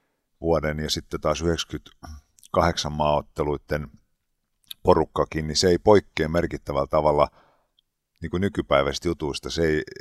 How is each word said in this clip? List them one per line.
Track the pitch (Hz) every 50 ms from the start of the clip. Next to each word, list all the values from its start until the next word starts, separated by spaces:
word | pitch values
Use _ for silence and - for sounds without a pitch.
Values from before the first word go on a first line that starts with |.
| _ _ _ _ _ _ _ -
vuoden | - 82 82 76 76 78 76 76
ja | 78 73
sitten | - 82 - - - 76
taas | - 78 76 80
yhdeksänkymmentäkahdeksan | 85 85 82 78 - - - 73 - - _ _ - 76 76 71 _ _ _ _ _ - - 92 85 85 82 - - 73
maaotteluitten | 73 76 76 73 73 73 71 _ - - 76 73 73 69 _ - 76 76 73 - _ - _ _ _ _ _ _ _ _ _ _ _ _ _ - - _
porukkakin, | - - 90 85 78 - - - 73 - - 78 78
niin | 78 76
se | - - 92
ei | 87 82
poikkea | - 107 107 95 - _ - - 78 78
merkittävällä | 82 87 82 80 - 82 - - 73 69 71
tavalla | - - 78 76 76 73 73 71 - _ _ _ _ _ _ _ _ _ _ _ _ _ _ _ _ _ -
niin | 85 80
kuin | 82 87
nykypäiväisistä | 98 98 - 87 78 - 78 69 69 71 69 - - 87
jutuista. | 80 - 76 71 67 - - 65
Se | 65 82
ei, | 82 80 78 76 - - - -